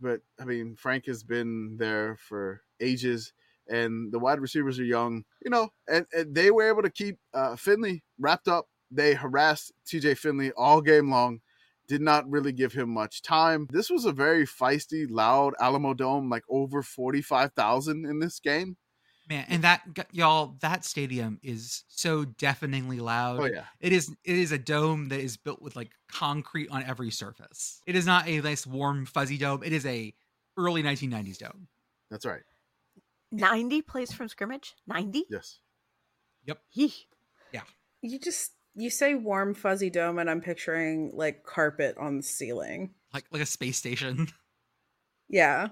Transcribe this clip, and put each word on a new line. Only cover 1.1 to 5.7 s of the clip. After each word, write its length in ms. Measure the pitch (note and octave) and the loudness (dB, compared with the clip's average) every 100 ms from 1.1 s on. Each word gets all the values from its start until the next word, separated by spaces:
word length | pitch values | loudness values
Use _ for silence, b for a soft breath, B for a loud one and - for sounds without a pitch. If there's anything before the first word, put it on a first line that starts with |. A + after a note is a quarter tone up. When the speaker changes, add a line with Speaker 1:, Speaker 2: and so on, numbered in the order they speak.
| A#2 | -8
Speaker 1:
been 540 | A2 A#2+ A#2 A2+ A2 A2 | -4 -4 -2 -6 -8 -4
there 400 | A2 G#2+ G#2+ A2 | -2 -2 -2 -6
for 460 | - G#2 G2 G2 _ - | -10 -8 -8 -8 _ -4
ages, 520 | B2+ B2+ B2 A#2 A2+ _ _ _ - | -2 0 0 -2 -6 _ _ _ -6
and 440 | A#2 A#2 A2+ A2 | -2 -2 -4 -4
the 60 | A#2 | -2
wide 200 | B2+ C#3+ | 0 0
receivers 400 | C3 D#3 C#3 B2+ | -2 -2 -2 -2
are 40 | |
young, 400 | A#2+ A#2+ A#2+ A#2 - _ | 0 0 0 -4 -10 _
you 80 | B3 | 0
know, 180 | A#3+ A3 | 0 0